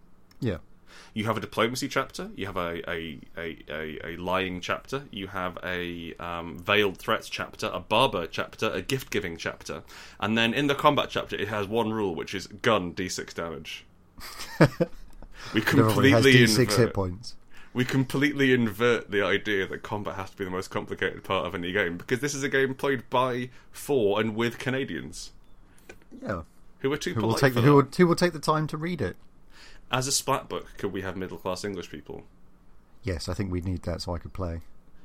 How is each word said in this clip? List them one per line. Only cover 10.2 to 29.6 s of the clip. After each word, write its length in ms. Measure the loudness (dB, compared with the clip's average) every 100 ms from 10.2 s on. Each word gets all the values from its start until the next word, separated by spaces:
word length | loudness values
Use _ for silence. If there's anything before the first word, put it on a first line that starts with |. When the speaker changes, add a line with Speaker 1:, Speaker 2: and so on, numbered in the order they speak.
| 0 2
Speaker 2:
then 160 | 2
in 140 | 2 2
the 80 | 4
combat 320 | 4 4 2
chapter 260 | -2 -4 -4
it 120 | -4
has 200 | -4 -2
one 240 | 0 0
rule, 220 | 0 -2
which 220 | -2 -6 -8
is 100 | -10
gun 440 | -4 2 2 2
D 180 | -4 -6
six 240 | -6 -10
damage. 520 | -8 -8 -8 -12 -14 -18 _ _ -18
Speaker 1:
<laughs> 400 | -14 -12 -4 4 4 4 -4 -4 -14 -16 -16 -14 -4
Speaker 2:
We 80 | 0
Speaker 1:
Everybody 500 | 4 6 6 6 6
has 120 | 8
Speaker 2:
completely 80 | 10
Speaker 1:
D 140 | 10 8
six 260 | 6 4 4
Speaker 2:
invert 120 | 4
Speaker 1:
hit 60 |
points. 420 | 2 -4 -4 -12 -16 -16 -16 -6
Speaker 2:
we 100 | -2 0
completely 680 | 2 2 2 2 4 4
invert 560 | 6 4 2 2 2 0
the 120 | 0 2
idea 400 | 2 2 -2 -2
that 140 | -6
combat 320 | -6 -6 -4 -8
has 140 | -8
to 80 | -6
be 80 | -6
the 60 |
most 180 | -4 -4
complicated 540 | -6 -6 -4 -4 -4
part 220 | -4 -2 -2
of 80 | -4
any 160 | -2
game, 260 | 0 0 -2
because 220 | -2 -2
this 160 | -2 -4
is 80 |
a 60 | 0
game 260 | 2 0 0
played 340 | -2 -2 0
by, 400 | 0 0 -2 -6 -12 -20
for, 500 | -10 0 2 4 4
and 140 | 2 0
with 240 | -2 -2
Canadians. 720 | -4 -2 -2 -6 -8 -12 -14 -16 -20 -20 -20 -20 -20 -20 -20 -12
Speaker 1:
Yeah. 220 | -8 -8 -8 -18 -20 -4
Speaker 2:
Who 140 | -2
are 40 | -2
too 160 | -2 0
Speaker 1:
Who 60 |
will 60 | 2
Speaker 2:
polite 100 | 4
Speaker 1:
take 120 | 4
Speaker 2:
for 80 | 6
Speaker 1:
the, 40 | 8
who 140 | 8
Speaker 2:
that. 40 | 6
Speaker 1:
will, 60 | 6
who 100 | 4
will 80 | 6
take 180 | 2
the 60 | 2
time 280 | 0 2 0
to 100 | -4
read 240 | -6 -4
it? 160 | -4 -6 -14 -20 -20 -20